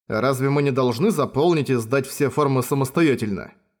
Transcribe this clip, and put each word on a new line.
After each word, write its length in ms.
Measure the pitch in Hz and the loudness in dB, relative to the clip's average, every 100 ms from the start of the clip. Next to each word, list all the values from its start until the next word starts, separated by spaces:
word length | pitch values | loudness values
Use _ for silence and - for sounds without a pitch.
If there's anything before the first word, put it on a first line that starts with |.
| - | -6
Разве 420 | 110 123 131 135 | -2 0 0 0
мы 140 | 143 | 0
не 80 | 143 | 0
должны 400 | 131 127 113 196 | 0 0 0 0
заполнить 580 | 160 127 131 165 160 131 | 0 -2 0 2 2 0
и 60 | 123 | -2
сдать 320 | 110 135 135 | 0 -2 -2
все 220 | - 139 | -2 0
формы 340 | 135 143 131 | 2 0 0
самостоятельно? 880 | 120 139 135 - 165 120 107 95 - - _ _ | 0 -2 -2 2 2 2 -2 -6 -8 -18 _ _